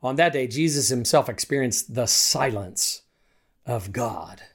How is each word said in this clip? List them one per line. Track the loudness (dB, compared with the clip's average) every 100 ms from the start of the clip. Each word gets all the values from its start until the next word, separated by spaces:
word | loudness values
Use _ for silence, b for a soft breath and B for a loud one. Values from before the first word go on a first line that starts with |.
On | -4 2
that | 2
day, | 2 -2
Jesus | 0 0 2 0
himself | 0 4 4 2
experienced | -4 -2 0 0 -2 -4
the | -2 2
silence | 2 2 2 0 -2 -6 -4 -4 -4 _ _ _ _ _ _ -6
of | -6 -4
God. | -4 -4 -6 -12 -16 -20